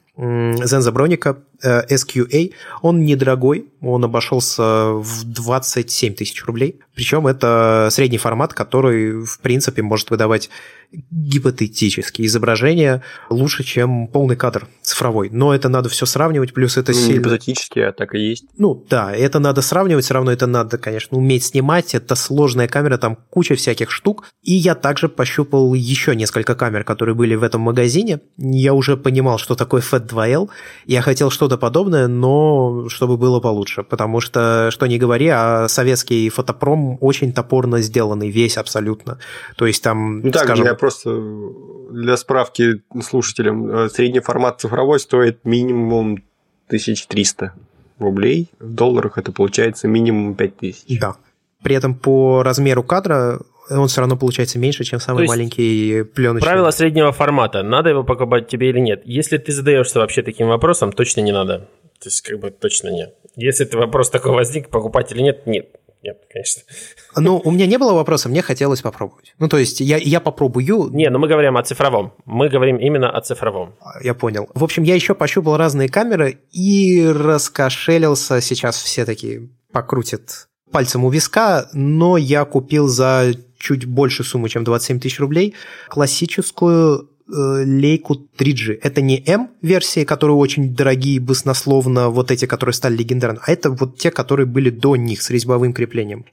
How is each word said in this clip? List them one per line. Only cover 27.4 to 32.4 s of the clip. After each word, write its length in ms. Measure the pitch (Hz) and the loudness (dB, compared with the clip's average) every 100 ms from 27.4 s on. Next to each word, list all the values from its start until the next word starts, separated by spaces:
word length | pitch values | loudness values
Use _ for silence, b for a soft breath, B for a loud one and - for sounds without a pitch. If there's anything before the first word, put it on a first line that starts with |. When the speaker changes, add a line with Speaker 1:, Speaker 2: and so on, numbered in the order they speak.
Speaker 1:
этом 180 | 117 113 | 0 0
магазине. 580 | 117 123 123 156 226 151 _ - | 0 2 2 0 -2 -4 _ -10
Я 360 | 131 131 135 | -2 2 4
уже 240 | 139 131 135 | 2 2 0
понимал, 400 | 139 131 131 113 | 0 2 2 0
что 180 | - 120 | -2 -2
такое 260 | 120 127 | 0 0
F 180 | 123 131 | 2 -2
два 280 | 110 113 110 | -2 -2 0
L. 220 | 147 202 B B B B | 0 -2 B B B B
Я 140 | 123 | 0
хотел 280 | 143 131 139 | 2 2 0
что-то 280 | - 143 123 | 2 0 0
подобное, 480 | 117 143 196 156 123 | 0 0 2 2 2
но 800 | 123 131 143 | 2 2 4